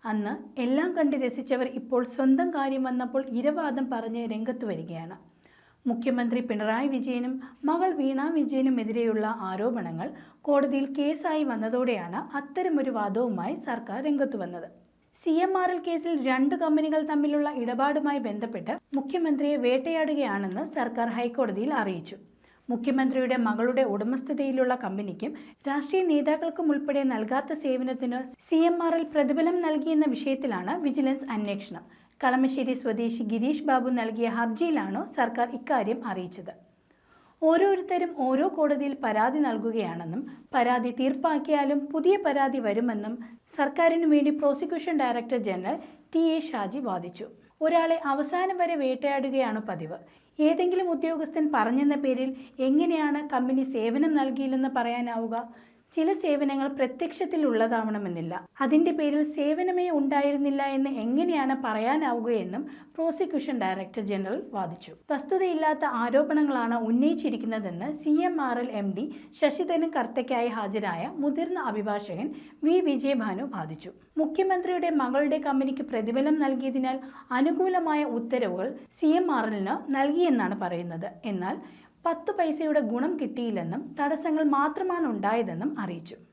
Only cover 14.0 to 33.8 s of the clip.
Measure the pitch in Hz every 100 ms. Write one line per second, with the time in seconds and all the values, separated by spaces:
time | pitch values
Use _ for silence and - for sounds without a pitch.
14 | 294 285 277 220 175 175 165 - _ _
15 | _ - 359 320 381 381 359 359 349 330
16 | 330 311 262 262 277 - 320 302 311 311
17 | 302 294 294 294 294 277 233 240 277 294
18 | 285 285 226 208 233 226 170 294 _ 269
19 | 269 359 320 277 285 294 240 262 269 330
20 | 311 294 254 196 196 190 320 311 240 233
21 | 233 233 240 233 214 196 254 269 202 180
22 | 160 - - _ _ _ - 233 277 262
23 | 262 262 254 247 226 214 240 254 247 202
24 | 214 262 262 294 269 262 254 254 208 196
25 | 202 175 269 - - - 277 285 285 381
26 | 370 294 285 311 330 320 330 285 285 277
27 | 269 226 220 262 277 311 285 254 254 254
28 | 247 247 262 - - 320 339 349 330 330
29 | 311 302 277 294 330 359 330 311 320 311
30 | 302 233 277 262 277 190 180 349 285 277
31 | 262 269 269 214 208 196 - 170 - -
32 | _ _ 269 254 262 277 254 254 233 220
33 | 233 - 214 226 247 302 294 262